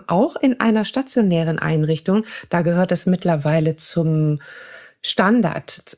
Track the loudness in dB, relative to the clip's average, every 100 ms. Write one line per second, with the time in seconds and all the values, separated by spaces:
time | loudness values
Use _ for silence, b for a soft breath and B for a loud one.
0 | -2 0 0 0 0 2 2 2 0 -4
1 | -2 0 2 2 0 -2 0 0 0 0
2 | 0 0 -2 B -4 -2 0 2 0 0
3 | 0 0 0 0 0 0 0 -2 -4 0
4 | 0 2 0 -2 B B B B B _
5 | -4 0 2 2 0 -4 -10 -10 -10